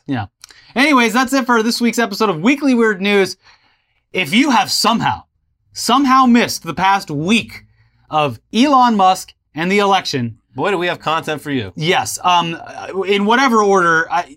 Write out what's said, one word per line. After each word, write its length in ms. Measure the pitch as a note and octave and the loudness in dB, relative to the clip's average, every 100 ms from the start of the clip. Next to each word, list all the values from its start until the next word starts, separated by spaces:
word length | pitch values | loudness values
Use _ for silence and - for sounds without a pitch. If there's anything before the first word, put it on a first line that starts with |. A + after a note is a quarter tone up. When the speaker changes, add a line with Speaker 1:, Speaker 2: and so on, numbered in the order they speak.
| - | -8
Speaker 1:
Yeah. 220 | B2 F#2+ _ - - _ A#3 | -6 -8 _ -20 -20 _ -2
Anyways, 380 | D4 C4 A3+ | 2 2 2
that's 200 | A#3 B3 | 0 0
it 120 | C4+ B3 | -2 0
for 180 | A#3 | 0
this 180 | A3 - | 0 -2
week's 180 | A#3+ A#3+ | -2 -2
episode 300 | A3 G3 G#3+ | -4 -2 -2
of 100 | D#3 | 0
Weekly 320 | G#3 C#4+ C#4+ | 0 0 2
Weird 280 | A#3 A3+ F#3 | 2 2 0
News. 360 | G3+ G3+ F#3+ - _ _ _ _ _ _ _ | 0 0 0 -4 _ _ _ _ _ _ _
If 200 | - C#3 | -6 0
you 180 | G#3+ D4+ | 2 2
have 200 | A3+ D#3+ | 2 0
somehow, 520 | - G#3+ A3 C#3+ F#2+ - _ _ _ _ | 0 0 0 -2 -4 -10 _ _ _ _
somehow 520 | - - C4 C4+ C4 B3+ | -8 0 2 4 4 6
missed 380 | A#3+ D#3 - | 4 2 -4
the 100 | E3 | -8
past 360 | E3 F#3+ G3 F#3+ | -2 0 0 -2
week 560 | C#3+ E3+ A3 A#2+ - - _ _ _ _ | -6 0 0 -2 -14 -20 _ _ _ _
of 300 | D3+ D3 A2 _ | -2 -2 -4 _
Elon 420 | G#3+ D4 C4+ A#3+ G#3 | 0 4 4 4 4
Musk 380 | F#3 F#3 - _ _ | 2 0 -6 _ _
and 180 | D3 F3 | -8 -2
the 80 | G3+ | 0
election. 600 | G3 F#3+ - C3+ A#2 A2 _ C3 | 2 0 -2 -6 -6 -10 _ -6
Speaker 2:
Boy, 160 | F3+ | -4
do 60 | F3+ | -2
we 100 | F3 | -2
have 120 | D3+ | -4
content 420 | D#3 D#3 D#3 D3+ | -4 -4 -4 -8
for 100 | D3 | -4
you. 200 | C3+ F#2+ - | -6 -6 -6
Speaker 1:
Yes. 440 | D#3 E3 A#2 - | -2 -2 -2 -4
Um, 360 | F3+ F3 E3+ E3 - - G2 F#3 F#3 | 0 0 0 -8 -14 -14 -10 -8 -2
in 180 | G3+ G3+ | 0 2
whatever 380 | B3 C#4 A3 | 2 2 2
order, 440 | G3+ G3 E3+ D#3+ E3 | 2 2 2 0 0
I, 240 | E3+ F3 | -4 -6